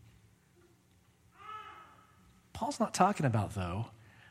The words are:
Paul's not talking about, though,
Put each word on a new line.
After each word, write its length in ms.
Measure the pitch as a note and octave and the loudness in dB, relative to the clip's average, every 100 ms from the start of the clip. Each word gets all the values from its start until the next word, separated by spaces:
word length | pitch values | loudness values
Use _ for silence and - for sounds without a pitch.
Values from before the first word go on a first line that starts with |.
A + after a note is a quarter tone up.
| - - - - _ - - _ _ _ _ _ - F#4 G#4+ A4 A4 G#4 - - - - - - - | -20 -20 -20 -20 _ -20 -20 _ _ _ _ _ -20 -20 -14 -14 -14 -18 -20 -20 -20 -20 -20 -20 -14
Paul's 280 | - B3 - | -6 -4 0
not 120 | G#3+ | 0
talking 340 | - F#3+ G#3 C#3 | 4 4 4 2
about, 280 | A2 E2+ | 2 0
though, 320 | G2 F2 F#2+ A2+ - - - - | -2 -2 -2 -6 -10 -20 -20 -14